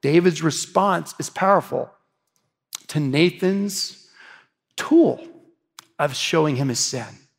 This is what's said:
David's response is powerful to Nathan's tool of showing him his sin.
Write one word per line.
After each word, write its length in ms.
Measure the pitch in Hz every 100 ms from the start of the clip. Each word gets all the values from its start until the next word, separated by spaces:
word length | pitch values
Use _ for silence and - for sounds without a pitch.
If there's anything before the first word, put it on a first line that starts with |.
David's 400 | 139 160 180 156
response 720 | 160 143 - - 202 175 160 -
is 100 | -
powerful 640 | - 190 196 - - - _ _ _ _ _ _ _ _ - _
to 140 | 156
Nathan's 1080 | 143 135 175 175 185 196 202 196 - - _ _ - - _ _ _ -
tool 500 | - 320 285 127 - - _ _ _ - - _
of 160 | 147
showing 400 | 135 - 170 151
him 140 | 127 139
his 100 | 117
sin. 400 | - 131 110 - _